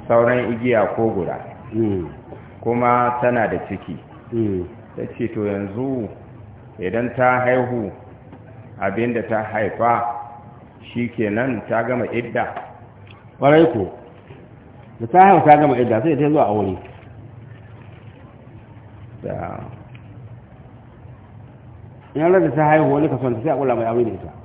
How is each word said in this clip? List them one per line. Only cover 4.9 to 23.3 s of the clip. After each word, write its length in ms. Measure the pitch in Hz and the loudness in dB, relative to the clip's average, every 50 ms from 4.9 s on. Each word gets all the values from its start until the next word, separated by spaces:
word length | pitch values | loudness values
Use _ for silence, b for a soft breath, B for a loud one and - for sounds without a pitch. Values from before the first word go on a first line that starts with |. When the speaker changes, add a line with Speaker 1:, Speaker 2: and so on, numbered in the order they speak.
| - | -12
Speaker 1:
Ta 80 | - - - - | -12 -12 -12 -8
ce, 120 | - 123 107 | -6 -6 -6
"To, 140 | - 110 104 | -4 -4 -4
yanzu 640 | 104 101 98 101 98 95 113 131 139 135 127 110 92 - - - - - - - - - - - - - - | -2 -2 -4 -6 -6 -6 -6 -6 -4 -4 -6 -6 -8 -10 -14 -20 -20 -20 -20 -20 -20 -20 -20 -20 -20 -14 -8
idan 340 | 87 90 95 113 120 123 - | -6 -4 -2 -2 -4 -4 0
ta 240 | - 127 127 127 127 123 123 | 2 2 2 4 2 2 2
haihu, 400 | 127 131 123 117 117 120 110 95 - - - - - - - - - - - - - - - - - - | 2 2 0 0 -2 -4 -6 -6 -8 -12 -20 -20 -20 -20 -20 -20 -20 -20 -20 -20 -20 -20 -20 -20 -12 -4
abin 320 | 95 98 95 98 113 120 117 | -4 -4 -2 0 -2 0 -2
da 80 | 113 104 | -2 -4
ta 200 | - 113 107 110 | -2 -4 -4 -4
haifa, 600 | 104 107 107 110 92 - - 113 117 120 110 - - - - - - - - - - - - - - - - | -4 -4 -2 -2 -4 -2 0 2 2 2 2 0 -4 -6 -8 -12 -14 -16 -18 -20 -20 -20 -20 -20 -20 -20 -20
shi 260 | - - - 120 120 117 | -20 -10 -6 -4 -4 -4
kenan 520 | - - 113 104 101 107 123 135 127 104 104 - | -2 -2 -2 0 0 0 -2 -2 -2 -6 -4 -2
ta 140 | 113 113 117 | -2 -2 0
gama 220 | 120 127 123 107 98 | 0 -2 -2 -2 -2
idda?" 340 | 101 120 120 117 - 120 110 - - - - - - - - - - - - - - - - - - - | -4 -6 -6 -4 -4 -4 -4 -4 -6 -12 -14 -16 -18 -20 -20 -20 -20 -20 -20 -20 -20 -20 -20 -20 -8 2
Speaker 2:
Ƙwarai 320 | 127 139 151 160 170 160 | 4 6 8 8 6 6
ko, 160 | - 113 95 85 - - - - - - - - - - - - - - - - - - - - - - | 4 -2 -4 -4 -8 -16 -20 -20 -20 -20 -20 -20 -20 -20 -20 -20 -20 -20 -20 -20 -20 -20 -20 -20 -14 -12
da 80 | 117 110 | -10 2
ta 120 | - 180 | 6 8
haihu 260 | 185 196 196 165 - 151 | 10 10 8 8 8 8
ta 80 | 151 | 8
gama 220 | 147 151 143 131 120 | 8 8 4 4 2
idda, 220 | 123 113 113 110 107 | 2 2 2 0 2
sai 140 | 165 156 131 | 2 2 2
ta 100 | 147 143 | 2 2
zuwa 160 | 147 147 120 | 4 2 2
aure. 320 | 101 104 107 101 95 92 87 - - - - - - - - - - - - - - - - - - - - - - - - - - - - - - - - - - - - - - - - - - - - - - - - - | 2 2 0 0 -2 -4 -6 -10 -16 -20 -20 -20 -20 -20 -20 -20 -20 -20 -20 -20 -20 -20 -20 -20 -20 -20 -20 -20 -20 -20 -20 -20 -20 -20 -20 -20 -20 -20 -20 -20 -20 -20 -20 -20 -20 -20 -20 -20 -20 -20 -20 -20 -20 -18 -12 -10
Speaker 1:
Da 360 | 101 98 101 - 87 - - - - - - - - - - - - - - - - - - - - - - - - - - - - - - - - - - - - - - - - - - - - - - - - - - - - - | -8 -8 -6 -8 -8 -10 -10 -12 -14 -16 -18 -20 -20 -20 -20 -20 -20 -20 -20 -18 -18 -20 -20 -20 -20 -20 -20 -20 -20 -20 -20 -20 -20 -20 -20 -20 -20 -20 -20 -20 -20 -20 -20 -20 -20 -20 -20 -20 -20 -20 -20 -20 -20 -20 -20 -20 -10 -6
Speaker 2:
In 160 | 143 156 170 | 0 2 4
ran 100 | 185 190 | 4 4
da 80 | 170 156 120 | 4 2 2
ta 80 | 139 151 | 2 4
haihu 280 | 151 156 156 156 139 139 | 4 6 4 4 4 2
wani 140 | 143 151 156 | 2 0 0
ka 80 | 135 123 | -2 -2
son 120 | 131 131 | -2 -2